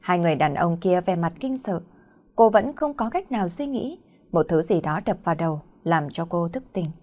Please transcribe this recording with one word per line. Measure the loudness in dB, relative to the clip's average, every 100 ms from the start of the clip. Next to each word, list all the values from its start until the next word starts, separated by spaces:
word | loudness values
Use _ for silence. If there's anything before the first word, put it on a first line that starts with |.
Hai | 0 2
người | 2 2
đàn | 2 2
ông | 0 0
kia | 2 2
vẻ | 2 0
mặt | -2 -4
kinh | -6 -6
sợ. | -4 -6 -8 -20 _ _ _ 4
Cô | 6
vẫn | 6 2 -4
không | -4
có | -2 -2
cách | -2 -4
nào | -4 -2
suy | -4 -6
nghĩ, | -4 -6 -10 _ _ _
một | 0 2
thứ | 0
gì | 2 0
đó | 0 -4 -2
đập | -2
vào | -2 0
đầu, | -2 -4 -10 _
làm | 0 0 0
cho | -8 -4
cô | -2 -4
thức | -6 -8
tỉnh. | -6 -6 -8